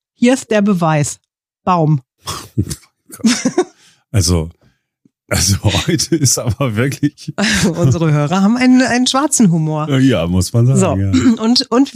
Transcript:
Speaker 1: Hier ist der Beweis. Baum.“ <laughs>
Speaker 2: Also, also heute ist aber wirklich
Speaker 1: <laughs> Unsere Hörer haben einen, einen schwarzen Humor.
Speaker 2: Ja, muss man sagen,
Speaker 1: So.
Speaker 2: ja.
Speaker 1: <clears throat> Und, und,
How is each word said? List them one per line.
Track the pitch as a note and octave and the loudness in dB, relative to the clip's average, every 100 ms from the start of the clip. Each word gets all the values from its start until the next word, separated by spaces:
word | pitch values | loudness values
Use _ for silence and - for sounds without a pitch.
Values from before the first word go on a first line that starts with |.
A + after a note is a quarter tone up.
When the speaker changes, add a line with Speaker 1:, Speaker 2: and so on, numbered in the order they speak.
| _ | _
Speaker 1:
Hier | _ A#3+ | _ 0
ist | C4 - | 0 0
der | G#3+ | 0
Beweis. | G3+ F#3 E3 D#3 C#3+ - _ _ _ _ | 0 0 0 0 -2 -6 _ _ _ _
Baum.“ | - F3 D3+ D3 - _ - | -2 0 2 0 -4 _ -14
<laughs> | - - - G2 - _ _ _ - A3+ B3 - - - _ _ _ _ | -14 -8 -6 -6 -10 _ _ _ -4 -2 -2 -2 -2 -4 _ _ _ _
Speaker 2:
Also, | G#2+ F2 F2 D#2+ - _ _ _ _ _ _ _ | -2 0 -2 -2 -12 _ _ _ _ _ _ _
also | - - G2 - - - | -2 0 0 0 -2 0
heute | E3+ - E3+ | 0 0 0
ist | C3 - | 0 0
aber | A#2+ - C#3 G#2 | -2 -2 -2 -2
wirklich | C#3 - D3 - - - G#3 | -4 -2 -4 -4 -12 -4 -2
Speaker 1:
<laughs> | G3+ F3 E3 | 0 -2 0
Unsere | F3 E3+ D#3+ | 0 2 2
Hörer | D3 D3 F#3 | 0 0 0
haben | G3 A#3+ | 2 2
einen, | B3+ B3+ | 4 4
einen | C4 A#3+ B3+ | 2 0 0
schwarzen | C4 D4+ - G3+ | 0 -2 2 2
Humor. | E3 D#3 D#3 D3+ C3+ | 2 -2 -4 -2 2
Speaker 2:
Ja, | C3+ G#2 E2+ | 2 2 0
muss | F#2 F#2 | 0 0
man | A#2 B2 | 0 2
sagen, | C3+ F#3 G2 G2 | 2 2 0 0
Speaker 1:
So. | - | 2
Speaker 2:
ja. | C4 | 2
Speaker 1:
<clears throat> | A3+ | 0
Und, | A3 B3+ - | 0 -2 0
und, | A#3 C#4 | 0 0